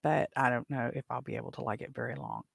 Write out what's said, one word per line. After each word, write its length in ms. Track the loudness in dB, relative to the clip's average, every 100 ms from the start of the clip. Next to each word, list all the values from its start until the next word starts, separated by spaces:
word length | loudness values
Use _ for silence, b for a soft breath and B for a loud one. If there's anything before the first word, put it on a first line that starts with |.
but 280 | 4 4 2 4
I 140 | 4
don't 180 | 4 0
know 200 | 0 0
if 100 | -2 -4
I'll 120 | -6
be 140 | -4 -6
able 160 | -6
to 100 | -4
like 180 | -4 -4
it 140 | -4
very 200 | -4 -4
long. 280 | -4 -6 -8 -10